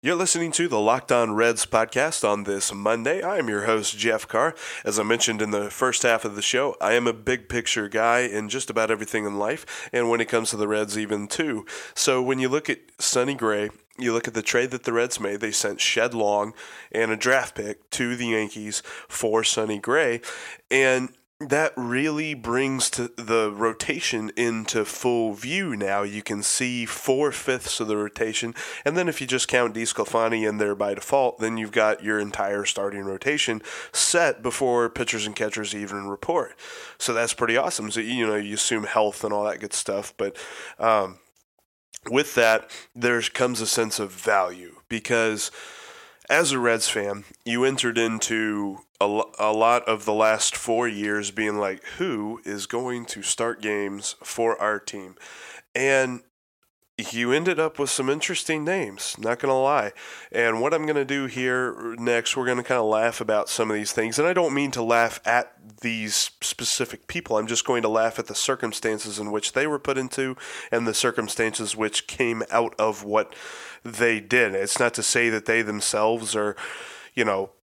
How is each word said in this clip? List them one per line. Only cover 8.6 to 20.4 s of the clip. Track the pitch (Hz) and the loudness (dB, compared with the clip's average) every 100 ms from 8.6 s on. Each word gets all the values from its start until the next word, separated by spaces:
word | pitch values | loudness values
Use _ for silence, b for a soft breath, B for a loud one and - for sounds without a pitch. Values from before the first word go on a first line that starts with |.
| - | -2
about | 113 110 | 0 0
everything | 110 107 113 104 | 0 -2 -4 -2
in | 101 | -2
life, | 104 156 - - - | -4 -4 -8 -14 -4
and | 123 117 | 0 2
when | 117 | 2
it | 113 | 2
comes | 120 113 | 0 0
to | 107 | -2
the | 104 | 0
Reds, | 107 107 104 | 0 0 -2
even | 104 104 101 | -2 -2 -4
too. | - 160 110 - B B - | -4 -2 -4 -8 B B -2
So | - 131 | 2 2
when | 127 131 | 2 2
you | 131 | 2
look | 143 151 | 0 -2
at | - - _ | -6 -6 _
Sonny | - 127 127 | 0 2 0
Gray, | 139 110 104 104 - _ - | 0 0 0 -2 -6 _ -4
you | 123 | 0
look | 117 120 | 0 0
at | 110 | -4
the | |
trade | 107 123 123 | 0 0 0
that | 123 | -4
the | - | -2
Reds | 117 123 - | 0 0 -2
made, | 101 104 | -4 -4
they | 107 | -2
sent | 101 104 101 | -2 -2 0
Shed | - - 120 | 0 2 2
Long | 117 104 104 104 - B B B | 2 2 2 0 -6 B B B
and | 110 113 | 0 0
a | 110 | 2
draft | 123 131 123 - | 4 2 2 -6
pick | 104 104 _ | -8 -8 _
to | - 123 120 | -4 -2 -2
the | 120 | 0
Yankees | 110 104 110 107 101 B B B | 0 -2 -6 -6 -8 B B B
for | - 113 110 | -2 2 2
Sonny | 110 - 110 104 | 2 0 0 -2
Gray, | 117 139 143 117 B B | 2 2 2 0 B B